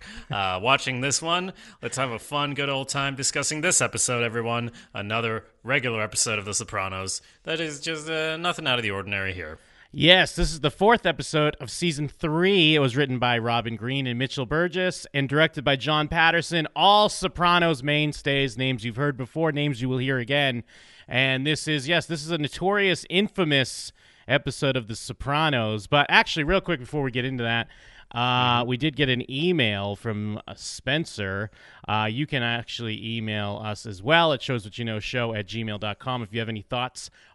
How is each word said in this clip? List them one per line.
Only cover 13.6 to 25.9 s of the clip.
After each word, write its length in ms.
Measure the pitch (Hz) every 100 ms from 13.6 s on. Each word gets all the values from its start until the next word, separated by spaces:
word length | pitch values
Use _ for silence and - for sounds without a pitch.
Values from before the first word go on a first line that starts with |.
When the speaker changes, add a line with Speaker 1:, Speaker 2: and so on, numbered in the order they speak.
| 113 110
Speaker 2:
Green 300 | 117 139 127
and 140 | 120
Mitchell 260 | 135 143 117
Burgess 640 | 151 175 180 180 - - 143
and 120 | 131
directed 360 | 147 160 -
by 140 | 127 135
John 300 | 127 151 151
Patterson. 600 | 165 165 165 - 170 156 147
All 340 | 190 208 208
Sopranos 720 | - 185 - 175 175 170 139
mainstays, 760 | 143 147 151 - 147 139 135 110
names 280 | 131 127 117
you've 120 | 113
heard 200 | 147 131
before, 340 | 123 156 160
names 300 | 143 147 113
you 80 | 131
will 80 | 127
hear 220 | 131 131
again. 440 | 117 143 139 120 - - - - -
And 360 | 123 135 131
this 240 | 143 147 156
is, 200 | 151 131
yes, 180 | 170 -
this 180 | 165
is 60 | 156
a 80 | 165
notorious, 680 | 147 - 180 202 196 165 -
infamous 840 | 180 208 - 160 139 123 - - - _ _ -
episode 480 | 143 143 - 139 131
of 100 | 107
The 80 | 110
Sopranos. 920 | - 113 135 147 160 127 107 107
But 180 | 98